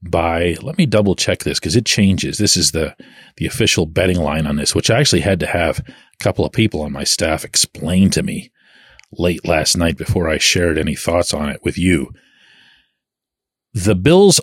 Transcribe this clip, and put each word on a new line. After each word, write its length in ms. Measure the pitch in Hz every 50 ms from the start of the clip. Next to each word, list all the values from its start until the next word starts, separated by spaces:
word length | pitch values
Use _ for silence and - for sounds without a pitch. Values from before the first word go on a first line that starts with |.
| 90
by, 520 | 85 87 85 82 85 82 82 87 87 82 -
let 160 | - 143 -
me 80 | - 170
double 300 | 113 107 107 101 98 87
check 240 | - - - 90 -
this 200 | - 76 - -
'cause 160 | - 80 82
it 100 | 123 120
changes. 520 | - - - 101 95 92 82 - - -
This 180 | - 104 - -
is 160 | 95 82 -
the, 240 | - 80 76 71 - - - - - - - - _
the 100 | - -
official 400 | - - - 113 - - 98 82
betting 320 | 80 78 - 92 92 90 87
line 260 | 78 73 76 78 78
on 100 | 73 73
this, 200 | 73 69 - -
which 160 | - - -
I 80 | 113 131
actually 220 | 151 - - 85
had 180 | 71 98 95 82
to 80 | 78
have 320 | - - 87 85 78 - -
a 440 | - - - - _ _ _ - -
couple 220 | 104 - - 85
of 60 | -
people 300 | - - 110 107 - 78
on 100 | 76 73
my 120 | 69 71 71
staff 400 | - - - 85 80 78 69 -
explain 680 | - - - - - - - 73 82 90 92 98 85
to 100 | - 82
me 300 | 90 - - - - - _ _ _ _ _ - _ _ - - _ _
late 360 | - - 87 90 85 76 -
last 280 | 85 82 78 76 - -
night 220 | 87 85 82 71
before 320 | - 80 - - 92 85 78
I 80 | 78
shared 400 | - - - - 90 87 85 76
any 180 | 78 76 78 71
thoughts 380 | - - 87 85 87 87 - -
on 160 | 76 73 71
it 120 | - - -
with 160 | 87 - -
you. 320 | 87 92 87 73 64 - - - _ _ _ _ _ _ _ _ _ _ _ _ _ _ _ _ _ _ _ _ _ _ _ _ _ _ _ _ _ _ -
The 220 | 98 87 107 104
Bills 440 | 90 95 143 170 190 202 196 - -